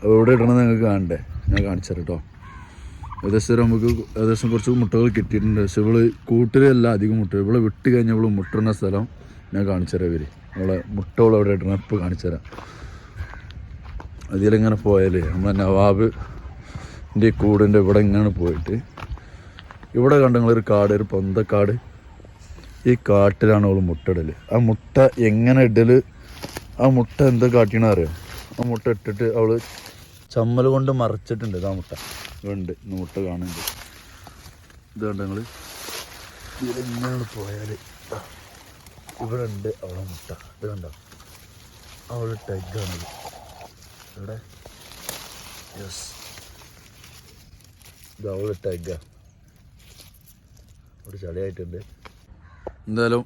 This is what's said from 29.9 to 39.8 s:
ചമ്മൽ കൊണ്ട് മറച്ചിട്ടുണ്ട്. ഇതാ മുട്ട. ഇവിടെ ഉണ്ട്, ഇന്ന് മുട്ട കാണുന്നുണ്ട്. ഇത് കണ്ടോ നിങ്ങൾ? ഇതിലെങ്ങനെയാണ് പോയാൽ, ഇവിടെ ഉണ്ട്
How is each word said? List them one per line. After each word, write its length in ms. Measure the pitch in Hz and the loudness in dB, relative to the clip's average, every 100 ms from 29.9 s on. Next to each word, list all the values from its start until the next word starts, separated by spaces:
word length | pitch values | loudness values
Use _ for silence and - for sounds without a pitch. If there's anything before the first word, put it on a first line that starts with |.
| - - - - | -20 -20 -20 -8
ചമ്മൽ 320 | 120 117 123 131 135 | -2 0 2 2 2
കൊണ്ട് 160 | 135 131 | 0 -2
മറച്ചിട്ടുണ്ട്. 560 | 113 104 - 113 110 92 | -2 -4 -8 -8 -6 -6
ഇതാ 100 | 98 95 | -6 -6
മുട്ട. 120 | - 80 - - - - | -10 -14 -16 -16 -18 -14
ഇവിടെ 140 | 101 98 | -10 -8
ഉണ്ട്, 160 | 87 - | -8 -12
ഇന്ന് 120 | 104 92 | -10 -10
മുട്ട 140 | 87 98 95 | -8 -8 -8
കാണുന്നുണ്ട്. 360 | 87 90 82 87 - - - - - - - - - - - _ 107 | -6 -10 -10 -12 -14 -16 -20 -20 -20 -20 -20 -20 -20 -20 -20 _ -10
ഇത് 80 | 107 | -8
കണ്ടോ 140 | 98 | -8
നിങ്ങൾ? 160 | 98 101 117 - - - - - - - - - - - | -8 -10 -12 -16 -20 -18 -16 -16 -16 -20 -20 -20 -20 -12
ഇതിലെങ്ങനെയാണ് 640 | 127 123 123 120 127 127 110 113 | -10 -8 -8 -8 -6 -6 -8 -12
പോയാൽ, 360 | 98 104 107 104 - - - 104 - - - - - - - - - - | -14 -12 -12 -14 -18 -20 -16 -16 -16 -20 -20 -20 -20 -20 -20 -20 -20 -14
ഇവിടെ 200 | 113 123 117 | -10 -8 -8
ഉണ്ട് 180 | 101 107 - | -8 -10 -10